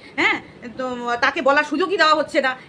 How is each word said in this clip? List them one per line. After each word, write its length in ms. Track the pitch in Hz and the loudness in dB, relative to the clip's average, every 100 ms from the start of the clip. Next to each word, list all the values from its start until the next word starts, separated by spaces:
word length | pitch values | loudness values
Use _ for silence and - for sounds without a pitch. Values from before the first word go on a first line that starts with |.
| - 269 | -10 -2
হ্যাঁ, 260 | 403 320 - - 240 220 | 0 0 -8 -18 -14 -8
তো 60 | 254 247 240 240 | -8 -6 -4 0
তাকে 220 | 262 330 | 0 2
বলার 220 | 269 285 | 2 2
সুযোগই 320 | 294 294 359 381 | 2 -2 0 2
দেওয়া 180 | 311 | 4
হচ্ছে 260 | 302 285 311 | 2 0 0
না। 160 | 262 254 | 0 -4